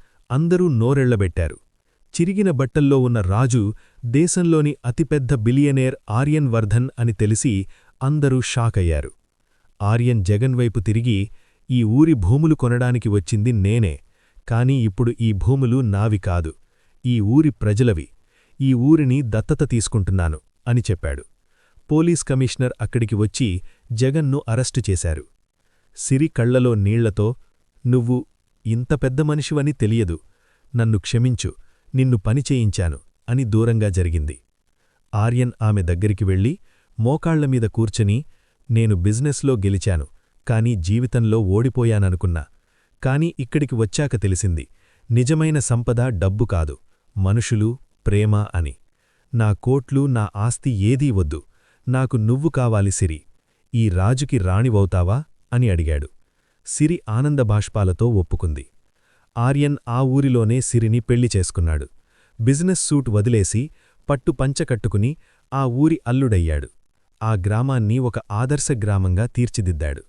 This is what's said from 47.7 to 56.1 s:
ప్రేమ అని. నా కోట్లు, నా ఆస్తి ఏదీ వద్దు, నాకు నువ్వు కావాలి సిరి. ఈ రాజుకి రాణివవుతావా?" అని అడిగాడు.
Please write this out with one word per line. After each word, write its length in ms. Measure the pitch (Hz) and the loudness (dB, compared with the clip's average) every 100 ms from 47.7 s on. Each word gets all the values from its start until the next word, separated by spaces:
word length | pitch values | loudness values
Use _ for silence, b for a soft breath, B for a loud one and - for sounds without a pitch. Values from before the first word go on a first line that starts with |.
| 123 - _ - | -4 -12 _ 0
ప్రేమ 400 | 101 107 107 104 | 2 2 0 0
అని. 200 | 87 76 - _ _ _ _ _ | -4 -6 -8 _ _ _ _ _
నా 180 | 120 110 | -2 0
కోట్లు, 540 | 98 120 135 - 135 139 | 0 0 -2 0 0 0
నా 220 | 120 104 101 | 0 -2 -2
ఆస్తి 340 | 110 - 143 | -4 -2 -4
ఏదీ 400 | 107 101 131 143 | 0 2 2 2
వద్దు, 320 | 98 78 - - _ _ _ - | 0 0 -4 -12 _ _ _ -4
నాకు 280 | 127 131 120 | -2 0 0
నువ్వు 320 | 107 131 156 | 0 2 0
కావాలి 420 | 139 120 107 98 | 0 0 2 0
సిరి. 320 | - 92 78 - - _ _ _ | 0 -2 -4 -14 -20 _ _ _
ఈ 140 | 117 113 | 0 0
రాజుకి 500 | 92 95 131 139 123 | 2 2 0 0 -2
రాణివవుతావా?" 840 | 92 92 127 107 98 92 87 117 156 _ - | 0 0 2 2 2 2 0 -2 -4 _ -6
అని 180 | 120 120 | 0 2
అడిగాడు. 380 | 85 78 73 69 | 2 0 -2 -4